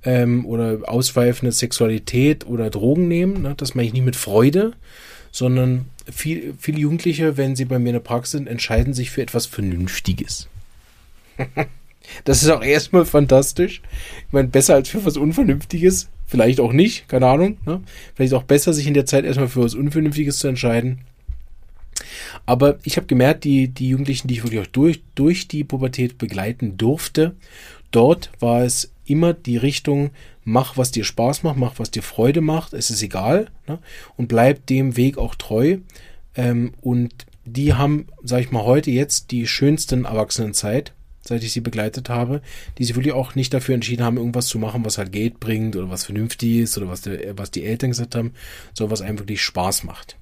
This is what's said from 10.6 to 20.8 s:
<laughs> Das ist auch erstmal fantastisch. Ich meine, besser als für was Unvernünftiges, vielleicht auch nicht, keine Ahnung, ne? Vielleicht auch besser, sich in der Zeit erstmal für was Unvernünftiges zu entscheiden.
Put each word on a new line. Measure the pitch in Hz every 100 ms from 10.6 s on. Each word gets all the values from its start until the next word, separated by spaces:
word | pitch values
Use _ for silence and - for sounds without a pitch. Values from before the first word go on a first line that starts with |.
| - - - - - - _ -
<laughs> | 127 139 156 - - _ - -
Das | - 135
ist | 147
auch | 160
erstmal | 120 147 - 185
fantastisch. | 160 151 143 131 139 - 180 - - - - - -
Ich |
meine, | 139 131
besser | 131 135 147
als | 131
für | 220 196
was | 143
Unvernünftiges, | 156 165 247 143 - 170 180 185 - - -
vielleicht | 135 117 127
auch | 117
nicht, | 127 202 - -
keine | 131 127
Ahnung, | 139 185 208 -
ne? | 175 185 - -
Vielleicht | - 131 131
auch |
besser, | 127 143 160
sich | 156 147
in |
der | 143 131
Zeit | 139 -
erstmal | 135 131
für | 127
was | 120
Unvernünftiges | 120 143 156 156 147 147 139
zu | 143
entscheiden. | 123 123 117